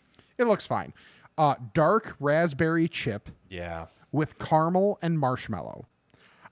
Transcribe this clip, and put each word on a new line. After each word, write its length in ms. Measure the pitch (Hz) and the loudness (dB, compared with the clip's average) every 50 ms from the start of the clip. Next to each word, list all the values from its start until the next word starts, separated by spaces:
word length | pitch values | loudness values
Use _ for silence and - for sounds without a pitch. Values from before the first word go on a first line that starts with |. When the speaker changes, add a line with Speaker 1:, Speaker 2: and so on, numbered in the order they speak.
| _ _ _ _ _ _ _ | _ _ _ _ _ _ _
Speaker 1:
It 80 | - 247 | 0 2
looks 200 | 233 208 175 - | 2 2 0 0
fine. 280 | - 123 104 80 - - - - - - - - _ _ | -4 -4 -4 -4 -6 -12 -20 -20 -20 -20 -20 -20 _ _
Uh, 180 | - 156 143 127 - 123 107 - | 2 2 2 2 0 -4 -2 2
dark 420 | 165 151 160 208 226 - - - - | 2 4 4 4 2 0 -4 -8 -4
raspberry 680 | 139 143 147 160 170 170 139 127 165 160 165 165 165 | 0 2 2 2 2 2 0 0 0 2 2 2 0
chip 420 | 170 - - - 131 98 107 - - - - _ - | 0 -2 -4 -4 -4 -4 -6 -8 -14 -20 -20 _ -14
Speaker 2:
Yeah. 380 | 92 87 87 87 85 82 82 - _ _ _ _ | -12 -10 -8 -8 -8 -10 -10 -14 _ _ _ _
Speaker 1:
with 260 | - 143 151 - - - | -2 -2 -2 -4 -6 -10
caramel 600 | - - 165 156 160 170 180 185 196 208 208 - | -2 0 2 2 4 2 2 2 2 2 0 -2
and 180 | - 165 170 156 | -2 -2 0 0
marshmallow. 640 | 139 127 127 123 - - 107 82 62 53 - - - - _ _ _ _ _ _ _ _ _ _ - - | 0 0 -2 -2 -4 -6 -8 -8 -8 -10 -12 -14 -16 -20 _ _ _ _ _ _ _ _ _ _ -18 0